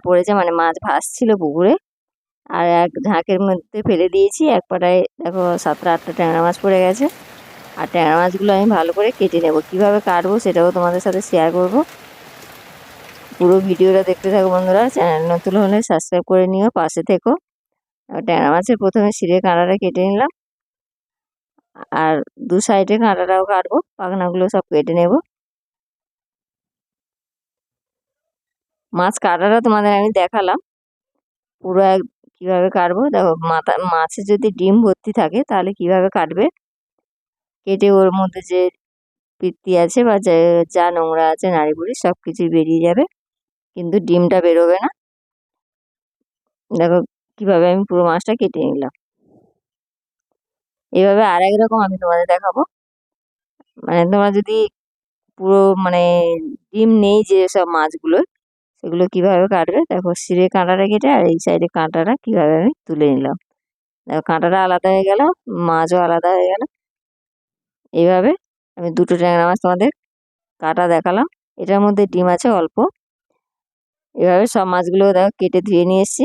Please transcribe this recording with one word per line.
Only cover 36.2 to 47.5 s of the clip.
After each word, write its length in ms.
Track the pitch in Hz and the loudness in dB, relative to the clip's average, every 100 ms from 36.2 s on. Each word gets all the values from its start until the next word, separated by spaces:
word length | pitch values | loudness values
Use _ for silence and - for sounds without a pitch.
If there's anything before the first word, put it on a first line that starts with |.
| 160 175 294 - _ _ _ _ _ _ _ _ _ _ 196 | -4 -2 -2 -4 _ _ _ _ _ _ _ _ _ _ -6
কেটে 220 | 196 202 | 0 4
ওর 160 | 196 185 | 4 4
মধ্যে 280 | 190 190 185 180 | 2 -4 -6 -4
যে 120 | 180 180 - _ _ _ _ _ - | 0 0 -4 _ _ _ _ _ -8
পিত্তি 320 | 185 - 185 180 | -8 -6 -2 0
আছে 220 | 170 254 | 2 2
বা 100 | 240 202 | 2 2
যা, 160 | 190 165 170 170 170 | 2 4 4 2 0
যা 140 | 180 175 | 0 0
নোংরা 340 | 170 160 160 160 | 0 -2 0 0
আছে 160 | 160 185 | 0 -2
নাড়ি 220 | 165 151 | 0 -2
ভুড়ি 200 | 156 185 269 | -4 -6 -4
সব 160 | 175 185 | -4 -4
কিছুই 260 | - - 170 | -8 -4 -2
বেরিয়ে 300 | 165 160 165 | 0 0 0
যাবে, 220 | 170 190 359 _ _ _ _ _ _ 185 | 0 0 -2 _ _ _ _ _ _ -10
কিন্তু 200 | 170 196 170 | -4 -2 0
ডিমটা 320 | 175 175 185 | 2 2 2
বেরোবে 360 | 170 165 170 185 | 2 4 4 2
না। 80 | 277 - _ _ _ _ _ _ _ _ _ _ _ _ _ _ _ _ - | -2 -8 _ _ _ _ _ _ _ _ _ _ _ _ _ _ _ _ -8
দেখো 280 | 190 170 175 - _ _ - | -2 0 0 -2 _ _ -6
কীভাবে 280 | 202 | 0